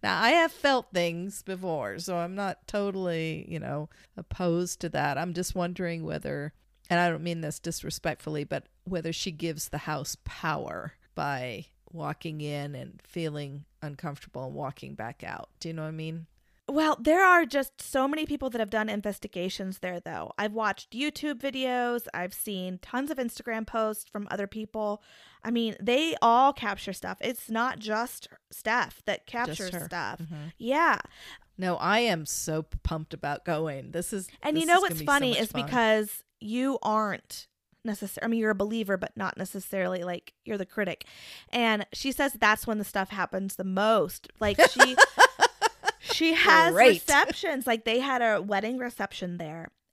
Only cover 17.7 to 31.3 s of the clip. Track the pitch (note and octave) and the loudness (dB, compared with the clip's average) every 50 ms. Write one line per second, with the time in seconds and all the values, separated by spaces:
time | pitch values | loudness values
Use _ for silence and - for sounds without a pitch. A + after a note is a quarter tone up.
17.7 | _ - - - - C4+ C4 C#4 C#4+ D#4 D#4 - D4 C#4+ C#4 C4 A3+ A#3 A3 G#3 | _ -16 -16 -4 0 2 2 2 2 -2 -2 -4 -4 -4 -4 -4 -2 -2 -2 0
18.7 | G#3+ A3 G#3+ A3 G#3 G#3 G3+ G#3 G3 - - G3+ - F#3 F3 F#3+ - - G3+ F#3+ | 0 -2 0 0 -2 -4 -4 -4 -6 -6 -8 -10 -6 -4 -4 -4 -4 -4 -6 -6
19.7 | F#3+ - - F3+ F3+ F3 - - E3 F#2+ D#2+ - - - G#3 G#3+ G#3 A3+ A3 G#3 | -6 -6 -6 -6 -6 -6 -8 -8 -6 -6 -6 -6 -4 -4 -4 -2 -2 0 0 0
20.7 | G3 - - _ - A3+ C#4 D4+ D4 - - D4+ D4 A#3 C4+ C#4 C4 C4 C4 B3+ | -2 -2 -8 _ -6 -4 -4 -4 -4 -4 -4 -4 -6 -2 -4 -4 -4 -2 -2 0
21.7 | B3 B3 B3 A#3+ A#3+ A#3+ A#3+ - - - F3 F#3 - - - - G#3 F#3 F#3 F#3 | 0 0 0 0 0 -2 -4 -6 -6 -6 -6 -6 -6 -8 -8 -6 -6 -6 -6 -6
22.7 | F#3 F3+ - - - B3 C4+ C#4+ D#4 C4 B3+ A#3 - - - - A3+ A3 A3 - | -8 -10 -12 -6 -4 -4 -2 -2 -4 -4 -4 -6 -6 -8 -8 -6 -6 -6 -6 -4
23.7 | - - A3 A3 G#3+ G#3+ - - _ A3 G#3 G3 - G3+ G3+ G3+ - A3 G#3+ G#3 | -2 0 0 0 -2 -4 -10 -10 _ -10 -8 -6 -4 -4 -4 -6 -6 -10 -10 -8
24.7 | _ A3 G#3+ G#3 G#3 G#3+ _ - - - - - - _ - A3 A#3+ A#3 A#3 A3 | _ -4 -2 -2 -2 -4 _ -20 -20 -20 -20 -20 -20 _ -4 -2 0 0 0 0
25.7 | G#3 - G3 G#3 A#3+ C4+ D#4 E4 - - - A#3 A#3 A#3+ C4 C#4 C#4+ - - G#3+ | -2 -2 0 2 4 4 4 2 0 4 4 6 8 8 6 6 4 2 -2 -4
26.7 | G3+ - - - F#3 - - F#3 F#3 - - - B3 A#3 - - A3 A3+ A#3 B3+ | -4 -4 -6 -10 -10 -8 -6 -8 -8 -4 -4 -4 -4 -6 -8 -6 -2 -2 0 -2
27.7 | B3 - G#3+ G#3+ G#3+ G#3+ A#3 C4 - - - - - - _ _ - - - A3 | -2 -6 -6 -4 -2 -2 -2 -4 -6 -14 -16 -18 -20 -20 _ _ -20 -8 -2 0
28.7 | A3 B3 G#3 - - - - - G3 - _ - - A#3+ A#3+ B3 - - G#3 F#3 | 0 0 0 -2 -6 -10 -4 -4 -4 -4 _ -8 -6 -4 -4 -4 -4 -6 -6 -6
29.7 | F3+ F3 - - F3 F3 D#3+ G2+ B2 - E3 D#3 E3 D3+ D3 D#3+ - _ A3+ A3+ | -6 -6 -8 -6 -6 -6 -6 -6 -6 -8 -10 -10 -10 -10 -12 -12 -14 _ -4 0
30.7 | C4 D4 E4+ E4 A#3+ - - - - - - - | 2 4 4 4 2 2 -2 -10 -16 -20 -20 -20